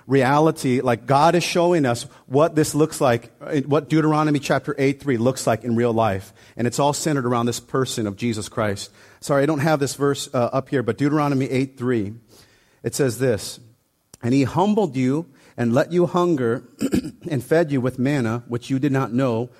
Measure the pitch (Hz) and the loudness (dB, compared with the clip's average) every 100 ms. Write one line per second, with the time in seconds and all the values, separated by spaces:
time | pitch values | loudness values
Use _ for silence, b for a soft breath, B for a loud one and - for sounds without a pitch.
0 | - 135 123 143 156 151 135 127 127 117 | 0 2 4 4 4 2 0 0 0 -2
1 | - 135 165 170 - 180 175 175 131 117 | 2 4 4 4 0 0 2 2 2 0
2 | - B B 131 160 156 151 147 156 - | -6 B B 2 4 2 0 2 0 2
3 | 139 117 - - 147 147 143 147 147 156 | 2 2 -2 -18 -6 -4 0 0 2 0
4 | 156 151 151 147 - 139 151 143 139 139 | 2 2 2 0 0 -2 -2 -2 0 0
5 | 143 117 123 127 135 117 123 117 120 113 | -2 0 0 0 -2 -2 -2 0 0 2
6 | 110 98 - _ B - 120 - 143 139 | 0 -2 -8 _ B -6 -4 0 0 0
7 | 165 143 123 120 120 113 - 131 131 - | -2 -2 0 -2 -2 -4 -6 -4 -2 -4
8 | 107 101 120 107 101 - 107 98 - B | -6 -4 -4 -4 -6 -4 -4 -4 -12 B
9 | B B - 139 143 147 160 151 135 - | B B -2 0 0 0 0 0 -2 -2
10 | 139 139 - 127 117 135 - 135 117 110 | -2 -2 -4 -2 0 -2 -2 -2 -2 -2
11 | 143 151 143 135 135 131 135 - 120 117 | 0 0 0 0 0 -2 -4 -4 -2 -2
12 | 101 113 _ b b b b b 117 - | -2 -10 _ b b b b b -6 0
13 | 135 110 131 101 - - - _ _ _ | 0 0 0 -2 -4 -16 -20 _ _ _
14 | _ - 117 135 123 160 208 208 180 127 | _ -6 0 2 2 0 2 2 0 0
15 | 127 143 170 b b - 120 123 - 175 | -2 -2 -6 b b -4 0 2 2 0
16 | 175 180 175 147 120 123 - - - - | 0 2 2 2 0 -4 -8 -8 -2 -2
17 | 156 - 170 139 - 160 165 139 127 127 | -4 -12 -6 -6 0 0 2 0 -2 -2
18 | 131 147 113 120 - 117 - 131 139 135 | -2 0 -2 -4 -6 -8 -4 -2 0 0
19 | 120 120 131 113 127 | 0 0 0 -2 -6